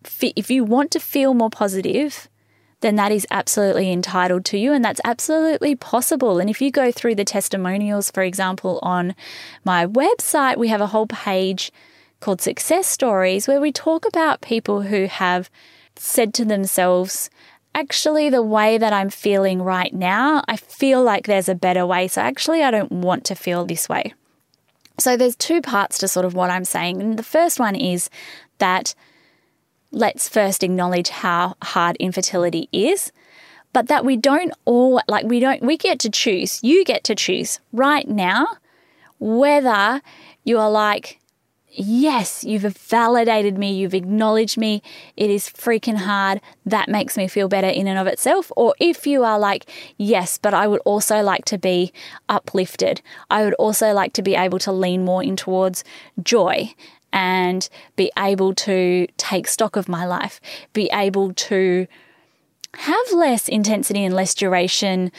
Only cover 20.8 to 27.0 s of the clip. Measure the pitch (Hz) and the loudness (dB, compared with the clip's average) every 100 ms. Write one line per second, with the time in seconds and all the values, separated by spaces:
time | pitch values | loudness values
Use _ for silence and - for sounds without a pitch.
20.8 | 269 262 247 202 - 196 185 180 185 180 | 2 4 4 2 0 0 0 0 0 0
21.8 | 180 180 185 - 220 269 - 330 277 220 | 0 0 -2 -2 -2 -2 0 2 2 2
22.8 | 190 180 180 180 - 185 - 175 175 165 | -2 -2 -2 -2 -2 -6 -4 -4 -4 -6
23.8 | - - 226 - _ _ _ _ _ _ | -4 -4 -4 -10 _ _ _ _ _ _
24.8 | _ - 254 247 247 240 - 339 262 208 | _ -4 0 2 2 0 0 0 0 -2
25.8 | 196 - 196 185 185 180 180 180 180 175 | -2 -2 -2 -2 -2 0 -2 -2 -4 -4
26.8 | 170 185 | -4 -4